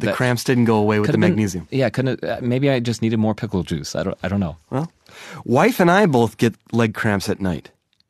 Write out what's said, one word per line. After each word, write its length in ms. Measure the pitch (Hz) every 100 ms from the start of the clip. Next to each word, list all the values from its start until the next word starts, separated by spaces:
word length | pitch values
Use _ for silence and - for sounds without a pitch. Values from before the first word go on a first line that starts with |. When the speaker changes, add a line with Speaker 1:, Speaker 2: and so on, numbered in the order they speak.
| 104
Speaker 1:
That 80 |
Speaker 2:
cramps 300 | 95 127 120
didn't 200 | - 123 117
go 100 | 110
away 240 | 104 107
with 60 | 104
Speaker 1:
could 40 |
Speaker 2:
the 40 | -
Speaker 1:
have 120 | 175
been 60 | 135
Speaker 2:
magnesium. 320 | 104 90 78
Speaker 1:
Yeah, 180 | 135 123
couldn't, 320 | 131 131 120
uh, 160 | 80 110
maybe 280 | 123 127 139
I 80 | 131
just 220 | 120 113
needed 160 | 113 113
more 160 | 110
pickle 280 | 107 107 95
juice. 300 | 80 80 71 -
I 60 |
don't, 140 | 90 -
I 60 | 92
don't 120 | 101
know. 160 | 87 80 -
Speaker 2:
Well, 200 | 127 165 _ _ - - -
wife 360 | - 127 208 -
and 100 | 175
I 160 | 185 208
both 300 | 123 113 -
get 160 | 117 - _
leg 220 | 113 113
cramps 340 | - 113 98 -
at 120 | 92
night. 300 | 95 76 - _ _ _